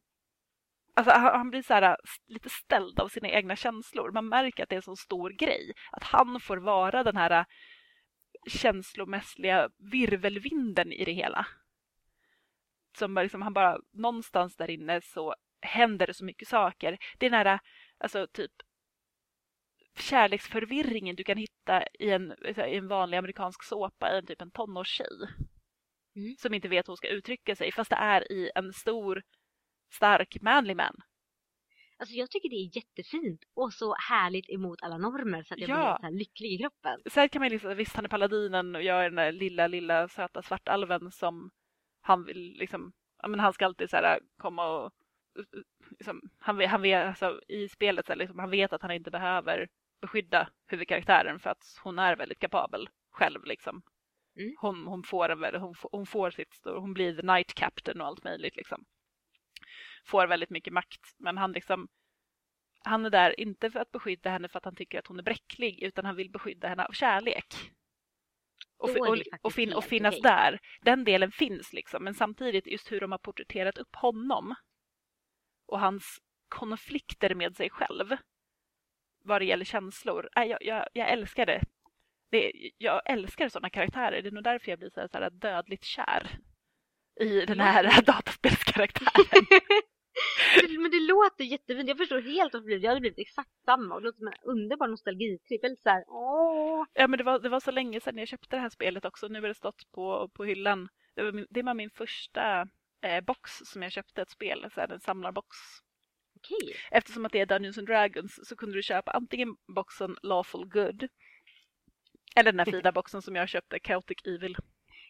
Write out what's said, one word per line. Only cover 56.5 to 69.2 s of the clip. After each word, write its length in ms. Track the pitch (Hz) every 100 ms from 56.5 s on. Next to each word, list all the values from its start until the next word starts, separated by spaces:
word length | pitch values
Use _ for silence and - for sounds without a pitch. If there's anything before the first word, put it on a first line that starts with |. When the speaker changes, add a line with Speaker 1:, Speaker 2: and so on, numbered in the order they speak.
Speaker 1:
stor-, 260 | - - -
hon 140 | 196
blir 220 | 185 180 160
the 60 | 180
night 260 | 185 180
captain 480 | - - - - -
och 60 | 147
allt 160 | -
möjligt, 320 | - 160 156 -
liksom. 300 | - - _ _ _ _ _ _ _ - - - - - -
Får 220 | 202 180
väldigt 220 | 175 170
mycket 240 | 165 180
makt, 420 | 175 - - - _
men 200 | 185 185
han 140 | 190
liksom, 360 | 185 - 185 180 _ _ _ _ _ _ _ _ _
han 220 | - 220 220
är 40 |
där 300 | 202 175 -
inte 320 | 214 190 226
för 80 | 226
att 120 | -
beskydda 380 | 247 214 180 185
henne 180 | 185 175
för 80 | 180
att 80 | 196
han 100 | 185
tycker 240 | 233 180
att 80 | -
hon 120 | 180
är 40 |
bräcklig, 600 | 190 226 - - 240 175
utan 220 | 190 190 196
han 100 | 180
vill 160 | 190
beskydda 360 | 196 208 180 -
henne 180 | 185 180
av 60 |
kärlek. 640 | - 262 196 226 - - - - _ _ _ _ _ _ _ _ _ - _
Och 100 | 247
Speaker 2:
Då 60 |
Speaker 1:
fi-, 60 | 254
Speaker 2:
är 40 |
det 60 | 233
Speaker 1:
och, 60 |
Speaker 2:
faktiskt 280 | 226